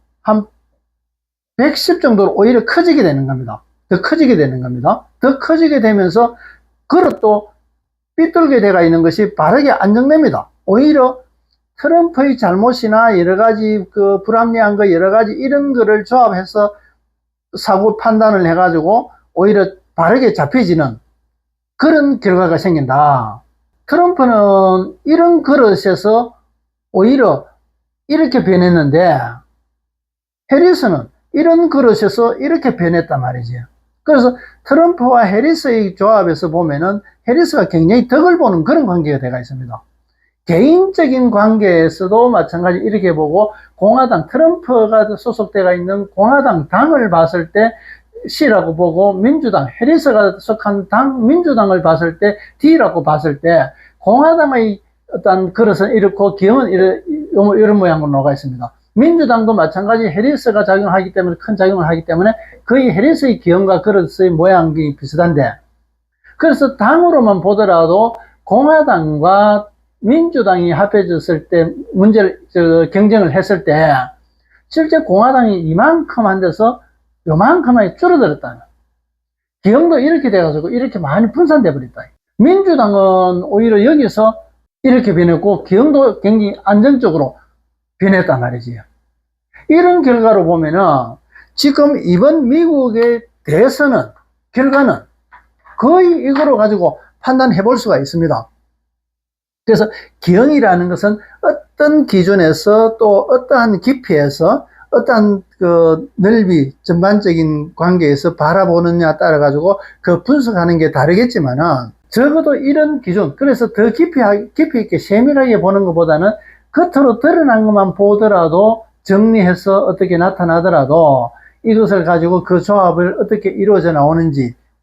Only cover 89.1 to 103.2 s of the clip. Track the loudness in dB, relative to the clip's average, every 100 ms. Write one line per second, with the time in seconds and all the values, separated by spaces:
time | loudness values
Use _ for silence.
89.1 | _ _ _ _ _ -2 2 2 2 2
90.1 | 2 2 2 0 -2 -2 0 0 0 -4
91.1 | -14 _ -20 _ -4 0 2 0 0 0
92.1 | 2 2 2 0 0 2 0 0 0 0
93.1 | -2 -6 _ -4 0 2 0 0 0 -4
94.1 | -12 _ _ _ -2 0 2 0 -2 -8
95.1 | _ _ -20 _ _ _ -4 2 4 2
96.1 | 0 -2 0 0 0 0 0 -2 -4 -14
97.1 | _ -4 0 0 0 0 -2 -2 -2 -2
98.1 | -4 -4 -4 -10 _ _ _ _ _ _
99.1 | _ _ _ _ _ -2 0 0 -6 -20
100.1 | _ 0 2 4 2 2 0 -2 -2 -2
101.1 | -4 -10 -6 -4 -4 -8 -2 0 2 2
102.1 | 0 2 2 0 0 0 2 2 0 2
103.1 | 2